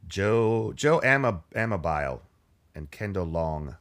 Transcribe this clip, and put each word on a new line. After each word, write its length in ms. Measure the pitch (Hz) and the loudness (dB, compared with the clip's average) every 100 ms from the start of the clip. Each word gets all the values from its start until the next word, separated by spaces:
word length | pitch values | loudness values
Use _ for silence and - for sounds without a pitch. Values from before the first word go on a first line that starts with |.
| - | -10
Joe, 640 | 95 101 113 113 113 110 | -2 2 4 4 2 -2
Joe 260 | 123 143 160 | -2 2 4
Ama-, 400 | 127 139 131 95 - | 4 4 2 -2 -6
Amabile 680 | 113 113 101 82 78 69 64 - _ _ _ _ | -4 -2 0 0 0 -2 -6 -12 _ _ _ _
and 160 | - 76 | -14 -14
Kendall 340 | - 107 95 85 | -8 -6 -4 -2
Long. 500 | 82 80 78 73 - | -2 -2 -2 -8 -12